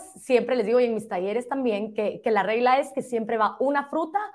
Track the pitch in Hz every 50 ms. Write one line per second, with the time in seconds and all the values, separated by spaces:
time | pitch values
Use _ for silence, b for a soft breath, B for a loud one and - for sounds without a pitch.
0 | - - - - - - 262 233 214 233 254 254 214 196 226 247 247 233 226 214
1 | 214 220 208 180 180 196 208 233 254 247 277 269 262 240 208 202 208 214 214 -
2 | 214 196 - - - 247 220 202 185 196 220 233 247 247 254 269 294 285 - 269
3 | - - 240 226 226 208 233 220 214 - - - 254 269 285 285 277 285 - 311
4 | 330 320 320 403 415 403 -